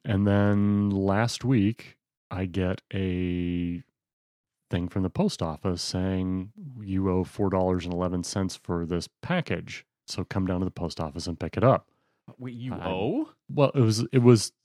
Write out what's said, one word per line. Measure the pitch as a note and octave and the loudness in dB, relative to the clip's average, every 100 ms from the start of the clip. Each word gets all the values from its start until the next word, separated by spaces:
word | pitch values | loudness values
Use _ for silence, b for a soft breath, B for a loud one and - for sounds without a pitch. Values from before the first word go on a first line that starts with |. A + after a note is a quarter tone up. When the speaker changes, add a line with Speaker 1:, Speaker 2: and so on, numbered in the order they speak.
| - | 0
Speaker 1:
And | G2 G2+ | 2 4
then | G2+ G2+ G#2 G2+ G2+ G2+ | 4 4 4 4 2 2
last | G2 G2 G2 A#2 - | 2 2 2 0 -2
week, | A#2+ C3 G2 A2+ - - _ _ - | 0 2 2 0 -10 -20 _ _ -12
I | F#2 F#2 | -6 -4
get | F#2 F#2 F#2+ - | -2 -2 -2 -6
a | G2 F#2+ F2+ F2+ F2+ F2 F2 F2 F2 - _ _ _ _ _ _ _ - | -4 -2 -2 -2 -2 -2 -2 -4 -6 -12 _ _ _ _ _ _ _ -6
thing | F#2 F2 | -4 -2
from | G2+ | -2
the | F#2 | -2
post | - G3+ - | 0 -2 -2
office | E2+ D2+ G2 F2 | -6 -4 -4 -4
saying, | - F#2 F#2+ F#2 F#2 F#2 F#2+ G#3+ E3 B2 | -4 -2 -2 -2 -2 -4 -6 -12 -16 -12
"You | G2+ F#2+ F#2+ | -6 -2 2
owe | F#2 | 0
four | F2 - G2 | 0 -2 0
dollars | F#2 F#2 F2+ F2 | 0 0 0 -2
and | |
eleven | F2 F2+ F2+ | -2 -2 -2
cents | F2 G2+ F#2+ - | -4 -4 -4 -6
for | - E2+ E2+ | -6 -4 -2
this | F2 - _ | -4 -6 _
package. | - F3+ - F2 F2 - - _ - | -4 -2 -2 -6 -8 -16 -18 _ -12
So | - | -8
come | F2+ G2 F#2 | -4 -2 0
down | F2+ | 0
to | F#2 | -2
the | |
post | - E2+ - | -4 -6 -6
office | D#2+ D#2+ D#2+ | -8 -6 -8
and | D#2+ | -6
pick | D#2+ - | -6 2
it | |
up." | A#2 A2 - _ _ _ - - | 4 4 0 _ _ _ -20 -14
Speaker 2:
Wait, | B2+ A#2+ | -12 -10
you | B2+ | -8
Speaker 1:
I | F2+ F2 | -6 -4
Speaker 2:
owe? | F#2 A2 A#3+ D#4 _ - | -2 -2 -2 -4 _ -4
Speaker 1:
Well, | C#3 C#3 C#3+ | 2 2 4
it | |
was, | A2+ A2 A#2+ | 4 4 2
it | C3 | 6
was | A#2+ A#2 - _ | 8 8 6 _